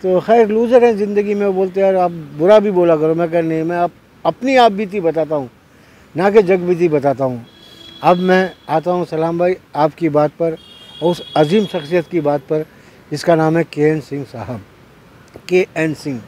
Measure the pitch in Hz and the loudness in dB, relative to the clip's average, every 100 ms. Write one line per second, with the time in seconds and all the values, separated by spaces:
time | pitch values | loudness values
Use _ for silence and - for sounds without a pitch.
0 | 185 185 185 233 220 220 233 247 240 214 | 0 0 2 4 4 2 4 4 4 2
1 | 202 202 208 202 202 190 190 185 190 190 | -2 -2 -2 -2 -2 0 -2 0 0 2
2 | 175 170 147 147 165 214 214 180 175 160 | 0 -4 -14 -2 4 4 4 2 2 2
3 | 156 165 170 170 165 160 160 175 175 - | 2 0 0 0 -2 -2 -2 -2 -4 -4
4 | _ _ 160 165 247 262 233 196 214 202 | _ _ -4 -4 0 4 4 2 -6 -4
5 | 165 156 151 151 127 _ _ _ - _ | -2 -2 -2 -4 -6 _ _ _ -20 _
6 | - 147 190 208 185 190 175 175 175 151 | -12 -2 2 4 2 0 0 -2 0 0
7 | 135 127 135 123 117 - - - - - | -2 -2 -4 -6 -14 -20 -20 -20 -20 -4
8 | 151 180 185 185 185 - - 156 160 180 | 0 0 2 2 0 -6 -4 -4 -2 -4
9 | 165 160 165 170 180 185 _ - 156 - | -4 -4 -4 -2 -2 -2 _ -2 -2 0
10 | 165 147 147 - 165 160 - - - - | -2 0 0 -2 -6 -6 -16 -20 -20 -4
11 | 160 175 - 143 151 202 190 185 147 175 | -4 -4 -4 0 2 2 0 -6 -4 -4
12 | 165 175 147 143 139 156 156 - - - | -2 -4 -2 -4 -4 -6 -6 -16 -20 -20
13 | - 151 - 165 156 165 160 - 151 156 | -12 -8 0 2 2 0 -2 0 0 0
14 | - 143 135 123 101 120 - - - - | -6 -12 -12 -14 -12 -12 -14 -20 -20 -20
15 | - - - - - 180 190 170 160 147 | -20 -20 -20 -20 -2 -2 0 -2 -4 -4
16 | 151 127 | -8 -10